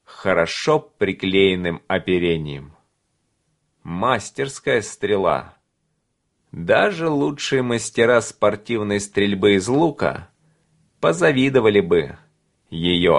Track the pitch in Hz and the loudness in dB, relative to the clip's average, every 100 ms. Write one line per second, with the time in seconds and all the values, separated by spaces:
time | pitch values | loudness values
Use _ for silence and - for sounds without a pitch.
0 | _ - 98 87 82 - - 151 - - | _ -6 -2 0 0 -2 -2 -2 -2 -4
1 | 98 92 95 95 98 92 87 85 - 92 | -4 -2 0 2 2 2 -4 -6 -4 -4
2 | 95 90 87 82 76 69 71 _ _ _ | 0 0 0 -2 -6 -12 -16 _ _ _
3 | _ _ _ _ _ _ _ _ 82 87 | _ _ _ _ _ _ _ _ -10 -4
4 | 120 117 - - 139 - 143 123 104 - | -2 -2 -4 -8 -8 -6 -2 -2 -4 -8
5 | 101 101 87 67 60 _ _ _ _ _ | -4 0 0 -2 -6 _ _ _ _ _
6 | _ _ _ _ - - 170 107 208 170 | _ _ _ _ -18 -10 0 2 2 -2
7 | 165 143 147 143 - 135 123 117 - - | -4 -2 -4 -4 -4 -2 -2 -4 -4 0
8 | 117 120 107 - 104 107 - 117 104 101 | 4 4 0 -2 0 -2 -6 -4 -2 -2
9 | 101 101 101 98 104 98 98 139 165 - | -2 -2 0 2 2 2 2 0 0 -2
10 | 78 - - _ _ _ _ _ _ - | -4 -4 -14 _ _ _ _ _ _ -4
11 | 165 170 165 131 135 131 110 101 87 87 | -2 2 2 2 2 4 4 4 2 0
12 | 69 - _ _ _ _ - 82 87 87 | 0 -10 _ _ _ _ -14 -4 0 2
13 | 87 | 4